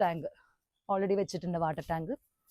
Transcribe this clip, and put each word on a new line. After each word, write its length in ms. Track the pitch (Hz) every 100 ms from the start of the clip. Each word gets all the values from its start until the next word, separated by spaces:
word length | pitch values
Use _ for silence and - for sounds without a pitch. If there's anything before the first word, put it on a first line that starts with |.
ടാങ്ക് 260 | 185 165 - - _ _ _ _ -
already 220 | 196 196
വെച്ചിട്ടുണ്ട്, 440 | 202 190 175 175 170
വാട്ടർ 260 | 165 - 147
ടാങ്ക്. 220 | 165 160 285 _ _ _